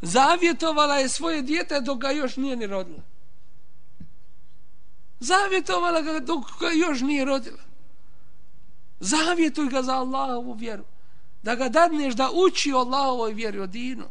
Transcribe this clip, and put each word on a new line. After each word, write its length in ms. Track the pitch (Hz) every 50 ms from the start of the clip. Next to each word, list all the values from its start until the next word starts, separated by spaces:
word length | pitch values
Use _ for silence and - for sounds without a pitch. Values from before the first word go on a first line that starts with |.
zavjetovala 920 | - 170 180 254 269 302 339 349 349 339 285 - 320 320 311 302 302 285 285
je 120 | 277 269 247
svoje 340 | - - 320 330 320 294
dijete 380 | 262 254 302 349 349 - 302 285
dok 180 | 233 277 277 226
ga 120 | 277 269
još 260 | 285 302 277 254 -
nije 200 | 262 269 277 254
ni 100 | 240 220
rodila. 360 | 202 196 190 185 - - - - - - - - - - - - - - - - - - - - - - - - - - - - - - - - - - - - - - - - - - - - - - -
Zavjetovala 800 | 240 262 370 392 403 392 370 370 - - 370 359 349 349 339 320
ga 200 | 294 320 311 311
dok 240 | 247 294 339 277 - - - -
ga 80 | 339 339
još 320 | 339 311 359 330 285 233
nije 240 | 254 285 294 277 262
rodila. 380 | 285 269 269 226 - - - - - - - - - - - - - - - - - - - - - - - - - - - - - - -
Zavjetuj 680 | 170 196 294 311 311 339 349 339 320 294 - 302 294 247
ga 140 | 247 262
za 140 | 247 262 262
Allahovu 560 | 262 254 254 262 269 269 262 247 240 240 247
vjeru. 320 | 233 214 233 226 214 - - - - - - - - - - - - -
Da 120 | - 208 240
ga 140 | 233 262 247
dadneš 460 | 220 320 339 339 320 294 285 269 233
da 160 | 220 262 262
uči 420 | - 339 381 359 349 - - 294
o 60 | 269 254
Allahovoj 540 | 247 247 262 277 277 262 254 240 226 220
vjeri, 280 | 220 214 226 214 202 196
o 60 | 196
dinu. 380 | 185 190 240 247 254 254 - - -